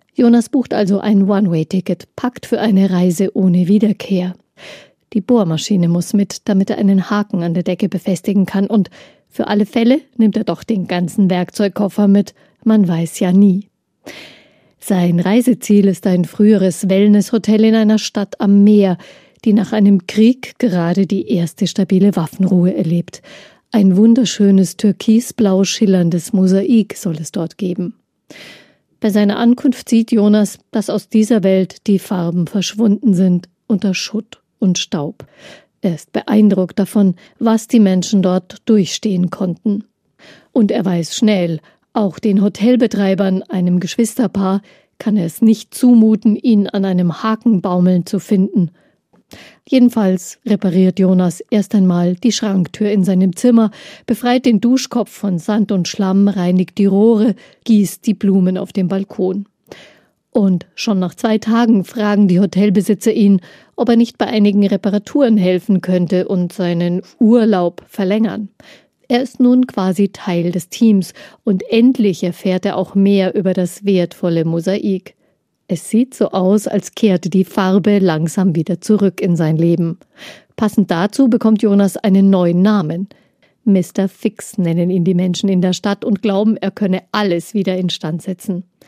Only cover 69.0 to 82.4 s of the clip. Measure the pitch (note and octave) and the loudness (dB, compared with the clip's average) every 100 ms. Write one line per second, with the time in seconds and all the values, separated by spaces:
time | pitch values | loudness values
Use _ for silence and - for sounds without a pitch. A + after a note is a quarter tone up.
69 | - B3 C4 - B3 B3+ B3+ - F#3+ F3+ | -4 -4 -4 0 2 2 0 -2 -2 0
70 | G3+ - - F3 E3+ F3+ - - A3+ G3+ | -2 -4 -6 -4 -2 -4 -8 0 2 2
71 | F3+ - - _ - F#3 - A3+ B3 B3+ | -2 -12 -20 _ -4 -4 -2 2 2 2
72 | G#3 E3+ F3+ - F#3+ F#3 G3+ - F#3+ G3 | 0 -2 -6 -4 -4 -2 -2 -4 -4 0
73 | G3 G3+ F#3 G#3+ F#3 F#3 F3+ - G3+ F#3 | 2 2 0 -2 -2 -2 -4 -4 -2 0
74 | F3 - F3+ E3 D#3+ E3+ F3 G3 G#3+ F#3 | -2 -4 -2 -2 -2 -2 -4 -4 -4 -4
75 | - _ _ _ _ _ - E3 - A3 | -8 _ _ _ _ _ -10 -10 -2 -2
76 | B3+ - G#3 F#3+ F#3 G#3 - G#3 - - | -2 -2 -4 0 0 0 -2 -6 -6 -2
77 | G#3+ F3+ F3 F#3 F#3 - F#3 G3 F#3+ G3+ | 0 0 0 -2 -2 -2 0 0 2 2
78 | F#3 D#3 D#3+ - F#3 D#3+ D#3 E3+ - G#3 | 2 0 -2 -2 -2 -2 -4 -6 -2 0
79 | G3 - F#3 E3+ D#3+ D#3+ E3+ E3+ E3 - | 0 -2 -2 0 0 0 0 0 -2 -8
80 | _ _ - - _ - G#3+ - F#3 E3+ | _ _ -20 -20 _ -6 -2 0 -2 -2
81 | G3 - C4+ A#3 A3 G#3+ G#3+ G3+ G3 - | -2 0 0 2 0 0 2 2 0 -2
82 | G#3+ F#3+ G3 F#3+ | 0 2 4 2